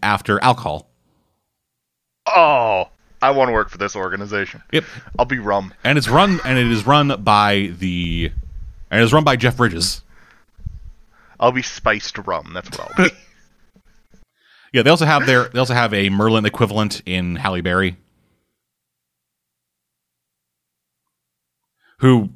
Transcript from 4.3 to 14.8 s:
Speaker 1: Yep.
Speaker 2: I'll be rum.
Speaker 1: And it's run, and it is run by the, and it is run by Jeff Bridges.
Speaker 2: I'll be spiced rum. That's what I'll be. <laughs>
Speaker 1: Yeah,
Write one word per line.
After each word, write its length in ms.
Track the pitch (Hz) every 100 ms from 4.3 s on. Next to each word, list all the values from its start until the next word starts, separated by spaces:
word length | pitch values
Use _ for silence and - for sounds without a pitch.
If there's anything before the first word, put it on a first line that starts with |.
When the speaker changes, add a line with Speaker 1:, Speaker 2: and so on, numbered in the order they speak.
| 104 98 - -
Speaker 1:
Yep. 120 | 156 - - - -
Speaker 2:
I'll 80 | 123
be 140 | 127
rum. 340 | 101 101 92 -
Speaker 1:
And 140 | 120 147
it's 100 | 120
run, 320 | 143 202 175 127
and 140 | 127
it 80 | 117
is 180 | 113 110
run 380 | 147 143 104
by 500 | 104 104 104 101 98 85
the, 520 | 92 87 85 82 80 - - - - - -
and 100 | 107
it 20 |
is 100 | 117
run 100 | 151
by 120 | 147 123
Jeff 220 | 123 123
Bridges. 460 | 117 85 - - - - - _ _ - - - - - _ _ _ -
Speaker 2:
I'll 120 | 123
be 120 | 127
spiced 560 | - - 110 107 - -
rum. 320 | 95 82 80
That's 160 | 87 - -
what 140 | - -
I'll 60 | 180
be. 60 | -
<laughs> 60 | _ _ _ _ _ _ _ _ _ - _ _ _ _ _
Speaker 1:
Yeah, 120 | 127